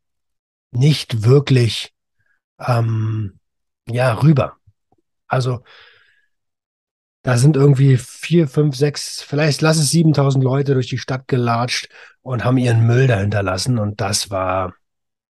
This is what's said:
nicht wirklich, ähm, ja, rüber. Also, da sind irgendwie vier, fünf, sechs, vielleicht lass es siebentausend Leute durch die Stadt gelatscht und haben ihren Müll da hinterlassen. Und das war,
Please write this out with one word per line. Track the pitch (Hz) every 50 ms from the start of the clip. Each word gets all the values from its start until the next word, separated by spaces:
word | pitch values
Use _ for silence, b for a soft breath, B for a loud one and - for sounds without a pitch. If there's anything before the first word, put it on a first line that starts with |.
| _ _ _ _ _ _ _ _ _ _ _ _ _ _
nicht | - 120 135 156 139 - - - 120 110 101
wirklich, | 120 135 143 139 - 131 123 120 104 - - - - _ _ _ _ _ _ _ _ _ _ _ _ _ -
ähm, | - 123 120 117 117 113 110 110 110 110 110 110 104 95 - _ _ _ _ _ _ _ _ _ _
ja, | 117 117 123 131 127 107
rüber. | - 135 160 156 127 80 - - _ _ _ _ _ _ _ _ _ _ _ _ _ _
Also, | - - 135 123 127 123 113 b b b b b b b b b b b b b b b _ _ _ _ _ _ _ _ _ _ _ _ _ _ _ _ _
da | - 131 120
sind | 120 135 156 147
irgendwie | 135 139 143 135 131 139 135 131
vier, | 120 - - - - - - 165 170 160 139
fünf, | - 151 147 151 127
sechs, | 123 147 147 143 - - - - -
vielleicht | - - 143 147 160 151 131 -
lass | 151 156 160
es | 165 147 -
siebentausend | 156 170 156 160 139 143 139 139 131 135
Leute | 131 123 135 143 139 139 131
durch | 131 120 -
die | 131 117
Stadt | - - 131 127 - -
gelatscht | 135 123 120 117 117 117 120 120 - - - B B B B B B B
und | - 127 127 107 120
haben | 123 131
ihren | 131 123 120 113 113 113
Müll | 117 120 127 135
da | 127 110 98
hinterlassen. | 101 101 107 101 98 95 98 98 - 131 123 110
Und | 104 104 101 -
das | 104 98 101 - - 95
war, | 98 92 92 92 92 95 92 90 - _ _ _ _ _ _ _ _ _ _ _